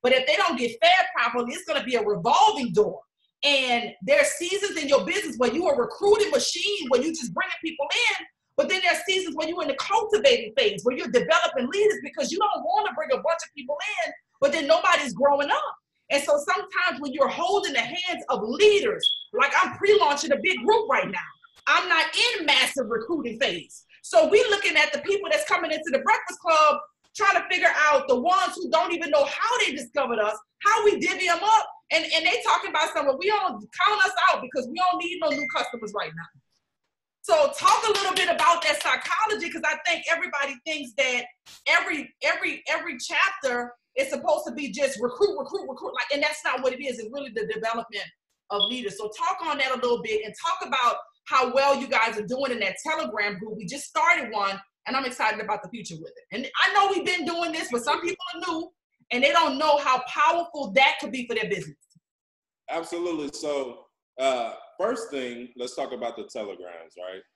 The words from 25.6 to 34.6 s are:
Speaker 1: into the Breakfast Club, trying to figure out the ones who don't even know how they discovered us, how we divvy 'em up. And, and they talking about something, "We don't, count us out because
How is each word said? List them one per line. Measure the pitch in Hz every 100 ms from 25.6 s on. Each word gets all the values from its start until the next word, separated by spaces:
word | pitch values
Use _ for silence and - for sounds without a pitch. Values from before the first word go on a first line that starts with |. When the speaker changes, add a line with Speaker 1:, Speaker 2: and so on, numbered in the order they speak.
| 320
Speaker 1:
into | 311 -
the | 262
Breakfast | 392 440 - -
Club, | 339 320 302 285 - _ _
trying | - 392 381
to | -
figure | 359 349 - 302
out | 285 -
the | 247
ones | 302 370 359 -
who | 302
don't | 311 359
even | 339 277
know | 294 277
how | - 427 480
they | 381
discovered | 294 247 294 240 226
us, | 208 214 _ _
how | 403 440 415
we | 311
divvy | 349 370 370
'em | 339
up. | 403 440 - - _
And, | 320 - 320
and | 339
they | 466
talking | 440 415 392
about | 311 311
something, | 320 285 262
"We | 381
don't, | 415 381
count | 208 214 - 381 415 381
us | 370 359
out | 311
because | 247 285